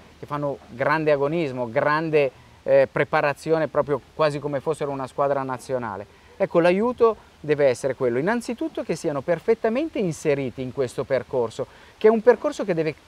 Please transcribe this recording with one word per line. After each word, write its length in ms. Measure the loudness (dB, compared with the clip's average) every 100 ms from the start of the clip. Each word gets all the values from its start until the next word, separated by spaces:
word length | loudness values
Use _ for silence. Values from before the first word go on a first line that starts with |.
| -18 -20
che 60 | -10
fanno 320 | -6 -4 -6 -10
grande 420 | -2 0 2 2
agonismo, 580 | 2 0 -2 -4 -4 -4
grande, 640 | -2 0 0 0 2 2 -2 -20 -8
eh, 240 | 2 4 4
preparazione 720 | 0 0 0 0 -2 -2 0 0
proprio 340 | 0 0 -2 -4
quasi 240 | -2 0 0
come 220 | -4 -4
fossero 320 | -4 -4 -4
una 160 | -6 -6
squadra 340 | -2 0 0
nazionale. 640 | -4 -6 -4 -4 -4 -8 -12 -20 -14 -4
Ecco, 240 | 0 4
l'aiuto 560 | 4 4 0 2 2 2 -8 -8
deve 260 | -2 2 4
essere 300 | 2 -2 -2
quello, 220 | 0 0
innanzitutto 680 | 0 -2 -4 -6 -6 -6
che 100 | -6
siano 260 | -4 -4 -4
perfettamente 800 | -2 -2 0 0 0 -2 -4 -2
inseriti 640 | -4 -2 -2 0 -2 -6
in 100 | -6
questo 300 | -4 -4 -4
percorso, 640 | -4 -4 -2 -2 -2 -4 -10 -12 -20 2
che 100 | 4
è 40 |
un 120 | 6
percorso 420 | 4 4 2 -4
che 100 | -2
deve 200 | -2 -2 -6